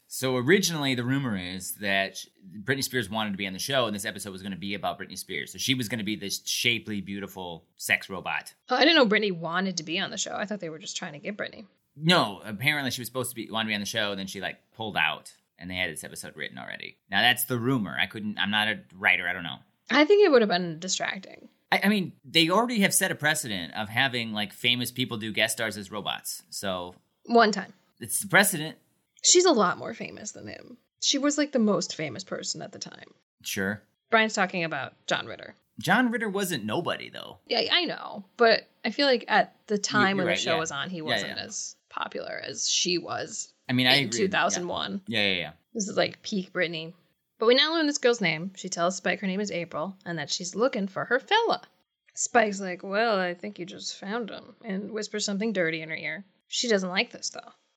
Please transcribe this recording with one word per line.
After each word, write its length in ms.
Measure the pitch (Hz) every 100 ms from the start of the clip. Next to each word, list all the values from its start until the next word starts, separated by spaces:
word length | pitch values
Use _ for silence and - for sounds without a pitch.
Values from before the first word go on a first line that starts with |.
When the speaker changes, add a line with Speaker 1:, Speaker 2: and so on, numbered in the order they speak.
| -
Speaker 1:
So 280 | - 131 127
originally 580 | 123 202 165 160 139
the 100 | 123
rumor 320 | 120 139 131 95
is 380 | 90 95 - -
that 400 | 101 98 95 -
sh-, 80 | - _ - 107
Britney 180 | 101 139
Spears 240 | 131 127 98
wanted 220 | 110 107
to 60 | 98
be 80 | 98
on 60 |
the 40 | 92
show 280 | - 135 113
and 80 |
this 100 | 104
episode 280 | 107 98 101
was 100 | 92
gonna 140 | 98 90
be 180 | 98
about 240 | 101 90 85
Britney 180 | 92 95
Spears. 360 | - 76 -
So 60 | 92
she 160 | -
was 140 | 131 107
gonna 160 | 117
be 120 | 104 101
this 260 | 98 -
shapely, 560 | - - 123 113 107 101
beautiful 640 | 92 101 98 95 87 82 _ -
sex 340 | - 95 -
robot. 420 | 92 82 76 - _ -
Speaker 2:
Oh, 80 | 254
I 40 |
didn't 160 | 285 320
know 100 | 226
Britney 260 | 214 214
wanted 440 | 170 165 175 190 175
to 60 |
be 140 | 156 180
on 100 | 165
the 80 | 180
show. 160 | - -
I 80 |
thought 160 | 190 208
they 100 | 165
were 80 | 160
just 180 | 214 -
trying 140 | 175
to 40 | 147
get 180 | - 208
Britney. 300 | - - 214 _ _ 143
Speaker 1:
No, 460 | 160 175 110 90
apparently 460 | 107 101 143 151 131
she 100 | 127
was 60 | 113
supposed 220 | 131 120
to 60 | 113
be, 120 | -
wanted 160 | 113 110
to 20 |
be 40 |
on 60 | 104
the 60 | 98
show 240 | 113 104
and 80 | 98
then 80 | 95
she, 140 | 98
like, 180 | 87 - _ -
pulled 200 | 110 85
out 360 | 78 71 - - _ -
and 120 | 90
they 60 | 90
had 140 | 90
this 100 | 76
episode 320 | - 82 78 76
written 220 | 71 65
already. 380 | 50 50 50 - -
Now 100 | 98
that's 240 | 120 123
the 140 | - 123
rumor. 380 | 120 131 92 64
I 60 | 92
couldn't, 320 | 113 107 101
I'm 120 | 98
not 160 | 107 107
a 140 | 98 -
writer. 340 | 92 98 90 87
I 40 |
don't 120 | 90
know. 140 | 82 65 _ _ -
Speaker 2:
I 140 | 269
think 200 | 302 415
it 60 | 392
would 100 | 247
have 60 | 208
been 320 | 180 175 156
distracting. 680 | 185 - 170 190 - - - _ -
Speaker 1:
I, 120 | 190
I 40 | 196
mean, 240 | 208 151 -
they 240 | 135 160 165
already 300 | 196 240 233
have 120 | 190
set 180 | - 190
a 20 |
precedent 600 | 143 151 156 120 95 78 -
of 120 | 107
having, 420 | 113 135 120 113
like, 200 | 107 101
famous 380 | - 123 123 120
people 280 | - 120 113
do 140 | 110
guest 220 | 101 110 -
stars 200 | 110 101
as 160 | 95
robots. 500 | 104 80 55 - - -
So 440 | - 98 92 90 - _ _ -
Speaker 2:
One 260 | 233 214
time. 200 | 196 - - _ -
Speaker 1:
it's 200 | 117 -
the 60 | -
precedent. 480 | 180 208 156 156 - _ _ _ _
Speaker 2:
She's 220 | - 349 359
a 60 |
lot 260 | 240 175 -
more 160 | 131
famous 380 | 233 196 - 208
than 160 | - -
him. 280 | - - 247 _ -
She 160 | - 277
was, 200 | 285 294
like, 140 | 285
the 60 | 254
most 340 | 208 175 -
famous 300 | - 151 113
person 360 | - - - 80
at 120 | -
the 60 | -
time. 340 | - - - _ _ _
Speaker 1:
Sure. 400 | - 104 98 104 _ _ -
Speaker 2:
Brian's 240 | 226 220
talking 300 | 214 185 190
about 300 | 165 147 123 _ -
John 200 | 170 113
Ritter. 280 | 92 - - _ -
Speaker 1:
John 320 | 151 214 247
Ritter 180 | 226 220
wasn't 360 | 196 185 143
nobody, 440 | 107 135 147 78 60
though. 300 | - - - -
Speaker 2:
Yeah, 160 | - -
I 120 | 349
know. 400 | 330 - - 214 - -
But 320 | 226 - - _
I 60 | 233
feel 160 | 247 285
like 180 | 240 -
at 260 | 208 175 _ -
the 80 | 208
Speaker 1:
You, 40 |
Speaker 2:
time 280 | - 214 196
Speaker 1:
you're 80 | 196
Speaker 2:
when 60 | 185
the 40 |
Speaker 1:
right, 60 | -
Speaker 2:
show 160 | -
Speaker 1:
yeah. 40 | -
Speaker 2:
was 100 | -
on, 180 | 139 139
he 80 | 170
Speaker 1:
Yeah, 40 |
Speaker 2:
wasn't 320 | 156 110 82 98
Speaker 1:
yeah. 60 |
Speaker 2:
as 320 | 101 - - - _
popular 520 | - - - - -
as 240 | - - -
she 300 | - - 170
was 500 | - 117 156 110 - _ -
Speaker 1:
I 40 |
mean, 140 | 127 127
I 80 | 139
Speaker 2:
in 100 | 131
Speaker 1:
agree. 100 | -
Speaker 2:
two 100 | 190
thousand 380 | 151 175 - 175
one. 320 | 85 123 196 -
Speaker 1:
Yeah. 140 | 113
Yeah, 60 | 101
yeah, 60 | 90
yeah. 120 | 78 - _
Speaker 2:
This 160 | 226 196
is, 80 | 190
like, 240 | 170 -
peak 300 | - 202 180
Britney. 400 | 185 165 165 160 - _ _ _ -
But 80 | 220
we 80 |
now 180 | 262 302
learn 140 | 330 294
this 100 | 294
girl's 220 | 247 233
name. 320 | 175 156 190 -
She 120 | 180
tells 280 | 185 175 190
Spike 240 | 190 180
her 60 | 190
name 140 | 185
is 100 | 208
April 460 | 170 165 - 185 190
and 140 | 180 165
that 100 | 143
she's 240 | - 175
looking 320 | 190 - 226 190
for 200 | 147 -
her 120 | 254
fella. 440 | - 427 453 - - _ _ _ _
Spike's 460 | - - 240 214 196
like, 220 | 190 175
"Well, 360 | 196 196 233 196
I 160 | 180
think 240 | 180 208 202
you 60 | 175
just 300 | 185 - -
found 320 | 196 233 214
him," 240 | - - -
and 260 | 208 190 202
whispers 320 | 214 208 214
something 280 | 214 196 226
dirty 280 | 190 160 160
in 60 | 160
her 80 | 156
ear. 280 | 147 156 - _ -
She 220 | - 240
doesn't 200 | 202 185
like 200 | 190 240
this, 200 | - -
though. 220 | - - - _